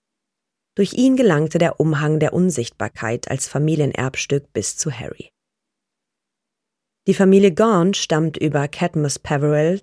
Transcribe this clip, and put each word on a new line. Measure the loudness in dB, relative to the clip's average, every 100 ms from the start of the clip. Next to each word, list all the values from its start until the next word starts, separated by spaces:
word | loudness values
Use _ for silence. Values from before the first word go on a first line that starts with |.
| _ _ _ _ _ _ _
Durch | -4 -2
ihn | 2 2 4
gelangte | 4 2 2 0
der | 0 0
Umhang | 0 0 0 0
der | 0
Unsichtbarkeit | 0 0 0 -6 -6 -8 -6 -6 -6 -6
als | -8 -4
Familienerbstück | -2 0 0 -2 -2 -6 -6 -4 -4 -4
bis | -6 -6 -6
zu | -8
Harry. | -8 -12 -14 -18 _ _ _ _ _ _ _ _ _ _ _ _ _ _ _ _ _ -2
Die |
Familie | 2 6 6 6
Gaunt | 4 2 2 2 0
stammt | -2 -2 -2 -2
über | -2 -2 -4
Cadmus | -4 -4 -2 -4 -4
Peverell, | -6 -2 0 0 0 -2